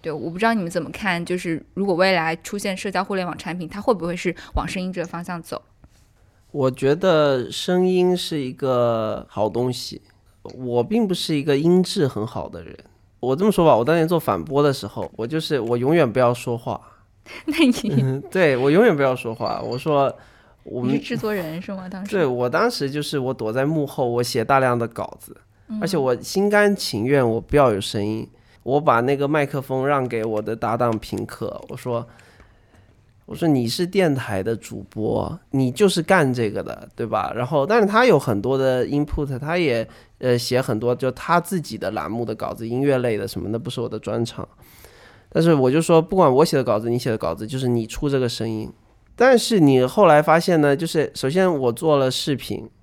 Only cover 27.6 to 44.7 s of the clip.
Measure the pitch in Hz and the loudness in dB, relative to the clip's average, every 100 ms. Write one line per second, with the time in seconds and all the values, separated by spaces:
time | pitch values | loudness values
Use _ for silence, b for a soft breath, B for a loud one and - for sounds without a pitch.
27.6 | 135 101 104 113 101 110 - b b b | 4 4 -2 -4 -4 -4 -8 b b b
28.6 | - 139 156 117 123 139 143 151 143 143 | -2 0 4 4 4 0 0 0 0 -4
29.6 | 123 131 131 143 127 113 110 107 110 110 | -4 -4 0 0 0 -4 -2 -4 -4 -4
30.6 | 113 113 120 110 - 101 104 - 104 - | -2 0 0 -2 -4 -8 -8 -8 -10 -10
31.6 | - - 127 117 117 b b b b b | -14 -12 -6 -6 -8 b b b b b
32.6 | b b b b b _ - 135 170 139 | b b b b b _ -18 -2 2 2
33.6 | 117 - 175 190 180 139 117 98 95 113 | 0 -2 -2 2 2 0 -4 -4 -4 -6
34.6 | - 104 98 - 107 113 98 165 _ 135 | -8 -14 -14 -6 -4 -2 -4 -8 _ -2
35.6 | 131 - 202 185 160 190 139 120 113 104 | -2 4 2 2 2 4 4 0 -2 -4
36.6 | 80 - - - 113 107 - 110 123 156 | -8 -10 -16 -10 -4 -2 -2 -4 -2 0
37.6 | 139 226 202 214 254 160 135 104 110 135 | 2 2 4 4 4 4 4 -2 0 0
38.6 | 131 127 117 143 147 - 143 131 147 175 | 2 2 0 -2 -2 -4 -4 -6 -4 0
39.6 | 165 113 113 B B _ 127 123 120 123 | 0 0 -4 B B _ 0 0 2 -2
40.6 | 135 110 120 123 131 127 - 170 170 190 | 0 -2 0 0 -2 -4 0 0 0 -6
41.6 | 151 110 92 107 76 113 117 110 - - | -6 -8 -6 -6 -6 -6 -4 -6 -8 -8
42.6 | 113 123 139 135 123 104 104 - 95 113 | -6 0 2 2 2 -2 -4 -6 -6 -6
43.6 | 117 123 117 110 - 110 117 - 92 _ | -6 -6 -6 -6 -6 -4 -4 -6 -14 _
44.6 | B | B